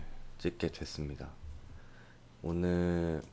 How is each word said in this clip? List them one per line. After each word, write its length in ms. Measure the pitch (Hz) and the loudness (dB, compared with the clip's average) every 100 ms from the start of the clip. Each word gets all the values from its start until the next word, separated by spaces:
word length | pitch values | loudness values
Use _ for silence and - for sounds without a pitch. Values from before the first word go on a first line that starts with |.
| - - - - | -2 -6 -8 -4
찍게 320 | - - 85 | -2 0 0
됐습니다. 600 | - - - 73 69 71 - - - - - - - - - - - | -2 -6 -4 -4 -4 -8 -10 -10 -10 -12 -14 -14 -16 -18 -20 -20 -6
오늘 760 | 85 85 90 87 87 87 85 78 - | 0 4 6 6 6 6 4 2 -2